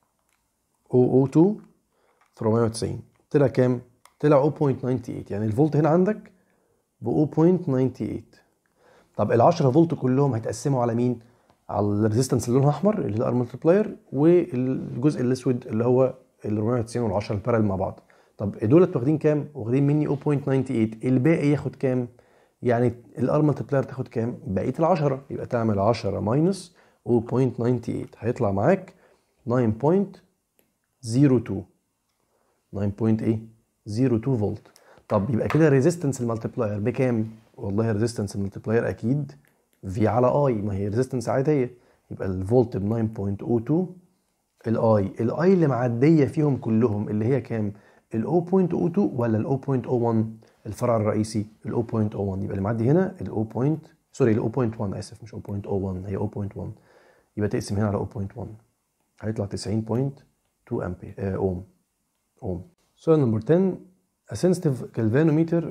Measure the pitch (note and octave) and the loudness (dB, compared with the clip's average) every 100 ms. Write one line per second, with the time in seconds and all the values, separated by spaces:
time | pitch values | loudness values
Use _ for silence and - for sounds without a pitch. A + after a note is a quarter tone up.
0 | _ _ _ _ _ _ _ _ _ B2+ | _ _ _ _ _ _ _ _ _ 2
1 | B2 B2+ C3+ D#3 F#3 G#3+ - _ _ _ | 4 4 4 4 4 2 -12 _ _ _
2 | _ _ _ - A2 A#2 A2+ - F#2+ - | _ _ _ -4 0 2 0 -2 -6 -6
3 | - _ _ D3 C3 - B2+ A#2+ - _ | -14 _ _ 2 2 4 2 0 -8 _
4 | _ _ D3 C#3+ D3+ - C#3+ A#2 B2 B2+ | _ _ 2 4 4 0 -2 0 -4 -4
5 | A2+ F#2+ G2+ G2+ A2 G#2+ D#3 C#3+ D#3 E3+ | -6 -12 -8 -4 -2 0 2 2 2 2
6 | F#3+ G#3+ - _ _ _ _ _ _ _ | 2 -2 -10 _ _ _ _ _ _ _
7 | A#2 D3+ D3 D#3 E3+ F3+ F3 B2+ C3 - | -4 0 0 4 4 4 0 0 -2 -2
8 | G#2+ - - _ _ _ _ _ _ _ | -8 -8 -12 _ _ _ _ _ _ _
9 | _ - G#2 A2+ C#3 E3+ C#3 C#3 E3 D3 | _ -4 2 4 4 4 4 4 4 2
10 | B2+ C3 C#3+ A2 A#2 A2 C#3+ C3 A#2+ A#2 | 0 2 2 0 -4 -4 -2 0 0 0
11 | B2 A#2 - _ _ _ - G2+ G#2 G#2 | 0 -2 -10 _ _ _ -6 -2 0 2
12 | A2 A2 B2+ A#2+ A#2+ C3 C#3+ C#3+ G#3 G#3+ | 2 2 0 -2 2 2 2 2 0 0
13 | B2 G#2+ B2+ B2 A#2+ - D#3+ G3 G#3+ - | -4 -2 0 -2 -4 -2 2 2 0 -8
14 | _ C3 D#3+ F3 - B2+ B2+ C3 - B2+ | _ 2 4 4 2 -2 -2 -4 -6 -2
15 | D3+ C#3 B2 C3 C#3 A#2+ - G#2+ A#2+ B2+ | 0 0 0 0 0 -2 -4 -2 2 4
16 | C3 - _ _ A2 G#2+ G#2+ B2 A2 B2 | 2 -2 _ _ -6 -2 -2 -2 -4 -4
17 | A2+ G2 G#2 G2+ B2+ A2+ G#2+ F#2 F#2+ - | -2 -2 -4 -4 0 0 0 0 -4 -8
18 | _ _ _ - G2+ - A2 D#3+ F3+ C#3 | _ _ _ -8 -8 -4 4 6 6 2
19 | C3 D3+ D3+ D3+ C#3 C3+ A2 C3 C#3 D3+ | -2 0 0 0 -4 -10 -2 2 2 2
20 | D3 C#3+ D3+ C#3 C#3 C3+ C3 A#2+ A2 - | 0 -2 -2 -2 0 0 0 0 0 0
21 | B2+ B2+ C#3+ E3 C#3+ C#3+ C3+ - C3+ B2+ | 0 4 4 4 2 0 -2 -4 -2 -2
22 | A#2+ - _ _ _ _ A#2+ A#2 B2 A#2 | -4 -12 _ _ _ _ 0 2 2 -2
23 | - - B2 D3 D3 C3+ A2 C#3 - B2+ | -12 -4 0 2 2 0 -2 -2 -2 -8
24 | A2+ A2+ A#2 - B2 G2 A#2+ C3 E3 F3 | -6 -4 -4 -6 -6 -4 -2 0 0 2
25 | C#3+ C3+ - - B2 A#2+ A2 G2 G#2 A2+ | 0 -2 -8 -12 -4 -2 0 2 2 2
26 | G2 G2+ G2 C#3 F3 F#3+ - _ _ _ | -2 -4 -2 2 0 -2 -10 _ _ _
27 | A2 A#2+ A2+ A#2+ C3 A2 A#2 B2 - - | 0 0 2 0 0 0 -2 -2 -4 -8
28 | - - A2 B2 G#2 G2 C3 F#3+ - _ | -10 -6 -6 -2 -2 2 2 2 -2 _
29 | _ _ _ _ A2 B2+ A#2 A2 C#3+ F#3+ | _ _ _ _ -2 0 0 0 2 2
30 | G3 - _ _ _ _ _ _ _ _ | 0 -8 _ _ _ _ _ _ _ _
31 | A2+ B2 C#3+ B2 A2+ G2 F#2+ _ _ _ | -2 4 4 4 0 -8 -10 _ _ _
32 | _ _ _ _ _ _ _ G2 G2+ G2 | _ _ _ _ _ _ _ -6 -4 0
33 | A2+ A2 A2 A2 A2+ _ _ _ - G#2+ | 0 2 0 -2 -6 _ _ _ -8 -2
34 | C3 A2+ B2+ B2 G2 G2+ - _ _ - | 0 0 0 -2 -2 -6 -14 _ _ -20
35 | - G#2+ A2 - - D3 D#3+ C3+ D#3 E3+ | -2 -2 0 -2 0 4 4 4 2 0
36 | C#3 - A#2 A2+ A#2 - G#2+ G#2 A2 - | -4 -2 -4 -4 -6 -4 -4 -2 -4 0
37 | B2+ A#2 A2 - _ - A2 G2+ A2+ G2+ | 0 0 -4 -10 _ -10 -4 -2 0 0
38 | A2+ A2+ G2+ G2+ G2 G#2 - A#2 A#2 F#2 | -2 -2 -6 -6 -8 -6 -2 0 0 -4
39 | A2 D3 C#3 - _ _ _ _ F#2+ F#2+ | -2 -2 -4 -14 _ _ _ _ -8 0
40 | G#2+ A2+ B2 D3 C#3+ A2 G2+ F#2+ G2+ A2 | 0 2 2 2 2 0 -2 -4 -2 -2
41 | B2+ B2+ A2 C3 C#3+ D3 B2 - _ _ | -2 -4 -2 0 2 0 -2 -8 _ _
42 | _ - F#2+ F#2 F#2+ B2 A#2 F#2+ G2+ A#2 | _ -8 -6 -4 2 2 4 0 -2 0
43 | A2 A2 G2 G2+ A#2+ A#2 A#2 D#3+ F3 - | -2 -2 -6 -4 -2 -2 0 -2 -2 -10
44 | _ _ _ _ _ _ A2+ A2+ A2+ G#2+ | _ _ _ _ _ _ -4 0 2 2
45 | F#2+ - A#2 - F3+ F#3 D3+ A#2+ B2+ A#2 | 0 -2 -4 2 4 4 4 2 -2 2
46 | C#3+ D#3+ B2 D#3 D3 A#2+ A2+ A2 A#2+ G#2 | 4 6 4 2 0 0 0 2 2 0
47 | - G#2+ A2 C3+ A#2+ A2+ G#2 - _ _ | -2 -2 0 0 -2 -4 -4 -6 _ _
48 | _ A2+ - E3+ E3+ F#3+ F3 - F3 G3+ | _ -4 0 0 2 2 2 0 0 0
49 | G3+ B2+ A#2 A2 A2+ C3+ C#3 C3 A2+ B2 | 0 0 0 0 0 -2 -2 -4 0 0
50 | A#2 A2+ A2 A2+ - _ G#2+ G2+ A#2+ A2+ | 2 0 -2 -8 -20 _ -14 -4 0 2
51 | G#2+ G#2 G#2+ G#2+ G2+ _ - A#2+ A#2 A2+ | 2 0 -2 -4 -6 _ -4 -4 -2 -2
52 | G#2+ - G2 F#2+ G#2 G2 F#2+ A2 A#2 E3+ | -2 -2 -4 -4 -6 -4 -4 0 2 2
53 | F#3+ - - A2 A2 A2+ C#3 D#3 - _ | 2 -4 -8 -6 -4 -2 -2 -2 -8 _
54 | _ - A#2+ A2 A2 C3+ A2+ A2+ G2+ F#2+ | _ 0 2 2 0 -2 -4 -4 -6 -8
55 | - - A2 G2 - G2+ G2+ G2+ F#2+ F#2 | -12 -18 -16 -14 -10 -10 -4 -4 -4 -8
56 | F#2+ G2 G#2+ - G2 F#2+ F#2+ G#2 _ _ | -8 -6 -6 -6 -8 -8 -12 -14 _ _
57 | _ _ _ - G#2 A#2+ G#2+ G2+ G#2+ G#2 | _ _ _ -4 -2 -2 -4 -2 -2 -2
58 | G2+ G#2 G2 B2 G2+ A2 _ _ _ _ | -6 -8 -10 -10 -14 -16 _ _ _ _
59 | _ _ G#2 A2 G2+ F#2+ F#2+ A2 A2+ A#2 | _ _ -8 -6 -6 -8 -4 -4 -2 -2
60 | C#3 - _ _ _ _ _ A#2+ F2+ F2+ | -2 -6 _ _ _ _ _ -6 -6 -10
61 | A2 - G2 F#2+ G2 F2+ G2 _ _ _ | -14 -6 -4 -2 -2 -2 -10 _ _ _
62 | _ _ _ _ A2 E3+ - _ _ _ | _ _ _ _ -8 -8 -12 _ _ _
63 | E3 D#3 B2 A2 C3 E3+ F#3+ - - _ | 2 4 4 0 2 2 2 -2 -14 _
64 | _ _ - G#2+ F3+ F3+ D#3 A#2+ - - | _ _ -14 -2 0 2 0 -2 -6 -2
65 | A2 C3 D#3+ D3+ E3 E3+ E3 | 0 2 4 2 2 0 -2